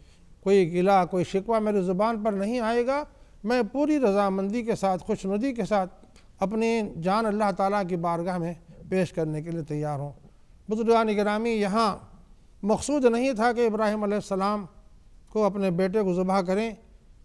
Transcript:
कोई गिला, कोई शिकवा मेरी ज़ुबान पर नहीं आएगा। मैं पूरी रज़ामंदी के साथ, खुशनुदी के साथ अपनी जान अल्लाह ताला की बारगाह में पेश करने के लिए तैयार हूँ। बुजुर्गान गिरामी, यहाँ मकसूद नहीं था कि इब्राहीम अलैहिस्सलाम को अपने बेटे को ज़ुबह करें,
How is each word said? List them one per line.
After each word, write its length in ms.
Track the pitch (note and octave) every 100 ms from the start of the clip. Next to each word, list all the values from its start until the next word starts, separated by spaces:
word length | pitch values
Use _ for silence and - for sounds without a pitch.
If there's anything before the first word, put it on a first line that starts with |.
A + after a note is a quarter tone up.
| - - - -
कोई 220 | F#3+ G3+ E3+
गिला, 400 | F3 F#3 G3 F3+
कोई 180 | F3+
शिकवा 360 | E3 F#3+ G3+ A3+
मेरी 220 | G#3+ G#3
ज़ुबान 400 | F3+ F#3 A3 A#3
पर 100 | A3
नहीं 260 | G3+ G3 B3
आएगा। 440 | A3 A#3+ A#3+ C#4 D4+ - - - G3+
मैं 220 | B3+ G#3+
पूरी 280 | C4+ D4 D4+
रज़ामंदी 640 | A#3+ G3 G3+ F#3+ G3 A#3
के 120 | A3+ G#3
साथ, 220 | G3 F#3
खुशनुदी 540 | - G#3 F#3+ G3+ C4+
के 120 | A#3 F#3
साथ 220 | G#3 F#3 - - - - -
अपनी 520 | F#3+ A3 A3+ A3+ G#3 -
जान 280 | E3+ G#3 A3+
अल्लाह 260 | G#3 G#3
ताला 320 | F#3 G3 G#3
की 120 | F#3 F3+
बारगाह 400 | E3+ E3+ F3 F3+
में 160 | E3 E3+ - - E3
पेश 220 | F#3 F3+
करने 300 | - D#3+ D3+
के 100 | E3
लिए 120 | E3
तैयार 360 | C#3+ D3+ D3+ C#3+
हूँ। 140 | C#3+ - - - - - -
बुजुर्गान 380 | A3 A3+ A#3 A3
गिरामी, 440 | G#3 G#3 G#3+ A#3
यहाँ 380 | A3 G3+ G#3+ A3 - - - - - - - G3
मकसूद 400 | G#3+ - D4 B3
नहीं 280 | A#3 C4
था 180 | G#3+ A#3+
कि 120 | A#3 A#3
इब्राहीम 380 | G#3 G#3+ G#3+
अलैहिस्सलाम 640 | G#3 G#3 - F#3+ G3 G#3 F#3 - - - - - -
को 140 | G#3+
अपने 280 | G#3 G3+ G3
बेटे 320 | E3+ F#3+ G#3+
को 100 | G3
ज़ुबह 280 | F3+ F#3 F#3+
करें, 360 | F3+ F#3+ A3+ G3+ - - - -